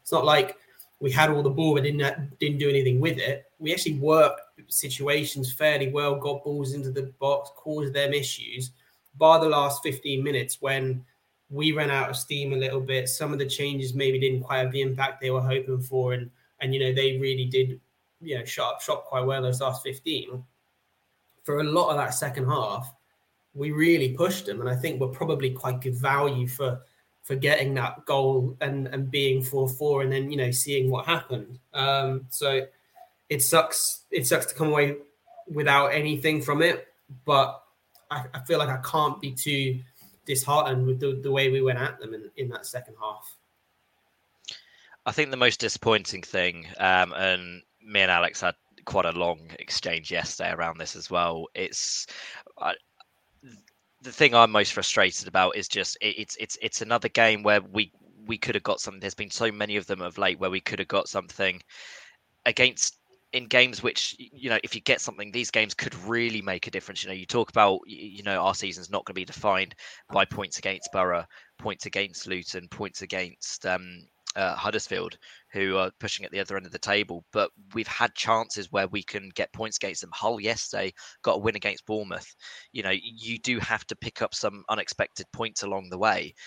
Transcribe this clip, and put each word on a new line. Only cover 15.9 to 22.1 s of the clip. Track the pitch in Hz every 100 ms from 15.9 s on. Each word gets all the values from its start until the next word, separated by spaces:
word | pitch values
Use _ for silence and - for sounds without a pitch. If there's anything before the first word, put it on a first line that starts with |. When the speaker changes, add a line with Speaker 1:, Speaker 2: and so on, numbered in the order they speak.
| 131 123
Speaker 1:
And, | 123 123 - _ -
and, | 131
you | 135
know, | 131
they | 131 135 131
really | 135 131 127
did, | 131 131 127 _ _ _ _
you | 165 127
know, |
shut | 113 - 123
up | -
shop | - 147 -
quite | 131
well | 131 135
those | 127 127
last | 135 127
fifteen. | 131 - 165 143 - 127 127 _ _ _ _ _ _ _ _ _
For | - 143
a |
lot | 151 165 170
of | 147
that | 127